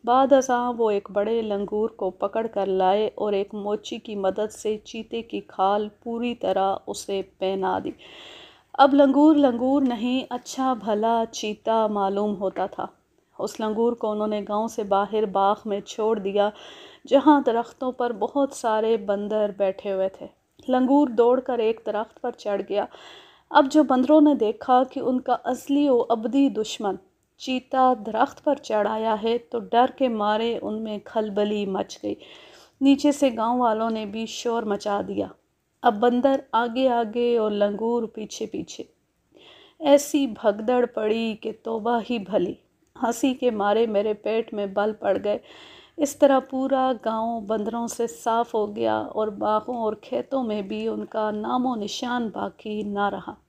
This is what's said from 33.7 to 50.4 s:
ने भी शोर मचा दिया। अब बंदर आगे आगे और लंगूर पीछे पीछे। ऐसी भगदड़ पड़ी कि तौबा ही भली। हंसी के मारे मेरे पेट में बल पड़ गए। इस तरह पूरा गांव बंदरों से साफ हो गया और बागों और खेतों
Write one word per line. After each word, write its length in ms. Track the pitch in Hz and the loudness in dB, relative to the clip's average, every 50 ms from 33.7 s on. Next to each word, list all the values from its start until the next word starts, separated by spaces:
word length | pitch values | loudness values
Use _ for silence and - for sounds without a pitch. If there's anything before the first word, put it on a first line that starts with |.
| 220 220 226 226 | 2 2 0 -2
ने 160 | 226 220 214 | -2 -4 -6
भी 180 | 202 202 226 226 | -8 -8 -8 -8
शोर 380 | 220 - - - 240 226 233 220 | -8 -10 -6 -4 -2 -2 -2 -2
मचा 360 | 214 202 202 - 208 202 202 | -2 -4 -2 -2 -4 -2 -2
दिया। 280 | 196 196 196 202 196 - - _ _ _ _ _ _ _ _ _ - | -4 -4 -4 -4 -6 -6 -8 _ _ _ _ _ _ _ _ _ 0
अब 160 | 247 214 202 | 0 2 4
बंदर 440 | 226 247 240 247 240 277 269 269 269 _ - | 2 2 2 4 2 2 2 2 -2 _ -2
आगे 320 | 226 240 240 226 254 262 262 | -2 -2 0 -2 0 2 2
आगे 480 | 240 233 233 214 220 240 240 240 240 | 2 2 0 -2 -2 -2 0 2 2
और 140 | 233 214 214 208 | 2 0 0 0
लंगूर 580 | 202 202 208 208 - 226 226 240 240 226 214 _ | 0 0 0 0 -2 -2 0 0 0 -2 -4 _
पीछे 300 | 220 214 - - - 220 | -12 -12 -12 -10 -10 -10
पीछे। 420 | - - 190 - - - - - _ _ _ _ _ _ _ _ _ _ - - - - - - _ _ _ | -8 -8 -10 -10 -10 -12 -16 -16 _ _ _ _ _ _ _ _ _ _ -20 -20 -20 -20 -20 -20 _ _ _
ऐसी 440 | 320 285 285 285 285 - - 294 277 240 208 | 4 6 6 6 6 2 0 0 0 0 -4
भगदड़ 500 | - - 220 202 208 220 220 247 247 240 | 0 0 0 0 0 -2 0 2 2 0
पड़ी 460 | 240 - - 214 214 220 226 226 226 214 | 0 -2 -4 -2 -2 0 0 -2 -4 -4
कि 160 | 214 - 220 214 | -6 -8 -12 -12
तौबा 420 | - _ - - - 202 233 240 233 | -10 _ -8 -8 -4 -2 0 -2 -2
ही 200 | 208 - 247 233 | -2 -2 -4 -6
भली। 360 | 190 - 196 196 175 190 - - _ _ _ _ _ _ _ | -4 -2 -2 0 0 -2 -4 -10 _ _ _ _ _ _ _
हंसी 380 | - 254 226 233 - - 269 254 | -4 -2 -2 -2 0 0 0 0
के 180 | 254 262 247 220 | 2 0 0 0
मारे 340 | 208 196 202 208 220 233 | 2 0 2 2 2 2
मेरे 260 | 233 208 196 208 220 208 | 2 2 0 0 0 -4
पेट 380 | 208 - 208 220 226 226 - - | -4 -4 -2 -2 -2 -2 -4 -6
में 200 | 208 202 196 190 | -6 -6 -4 -2
बल 180 | 208 202 220 214 - | -2 -2 -2 -2 -2
पड़ 160 | - 202 190 | -2 0 0
गए। 220 | 202 196 208 208 - _ - - - - - - - - _ _ | 0 0 -2 -4 -4 _ -16 -20 -20 -20 -20 -20 -20 -20 _ _
इस 220 | - 294 277 - - | -4 -4 -4 2 4
तरह 200 | 294 277 269 262 | 4 4 4 2
पूरा 500 | 262 - - 262 262 262 269 262 262 262 254 | 0 -2 -6 -4 -2 0 0 0 2 0 -2
गांव 440 | 214 - 226 226 220 226 226 233 233 208 | -2 -4 -4 -4 -2 -4 -4 -6 -6 -4
बंदरों 400 | 196 220 220 208 220 220 233 233 226 | -4 -4 -4 -4 -4 -4 -6 -6 -6
से 180 | - - 233 226 | -4 -4 -6 -6
साफ 440 | 233 - - 240 226 226 233 233 - | -6 -6 -4 -2 0 0 -2 -2 -2
हो 140 | 220 208 208 | -4 -4 -4
गया 300 | 208 226 226 220 214 220 | -4 -4 -2 0 0 -2
और 300 | 214 - - 214 220 214 | -4 -4 -4 -4 -4 -4
बागों 460 | 202 202 214 208 214 214 214 240 247 | -4 -4 -2 0 0 0 -2 -4 -6
और 240 | 233 226 214 214 214 - | -4 -2 -4 -4 -6 -10
खेतों 400 | - 254 247 247 - 277 269 | -8 -6 -6 -4 -4 -4 -4